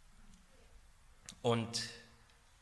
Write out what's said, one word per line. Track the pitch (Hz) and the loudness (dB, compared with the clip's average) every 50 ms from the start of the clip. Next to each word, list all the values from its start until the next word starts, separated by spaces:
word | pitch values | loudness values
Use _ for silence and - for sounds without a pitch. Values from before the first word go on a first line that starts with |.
| - - - - - - - - - - - - - - - - - - - - - - - - - - - - | -20 -20 -20 -20 -18 -18 -18 -20 -20 -20 -20 -20 -20 -20 -20 -20 -20 -20 -20 -20 -20 -20 -20 -18 -16 -16 -6 2
Und | - 120 117 113 113 113 113 - - - - - - - - - - - - - - - - - | 6 6 6 6 4 2 0 -2 -2 -4 -6 -10 -14 -16 -20 -20 -20 -20 -20 -20 -20 -20 -20 -20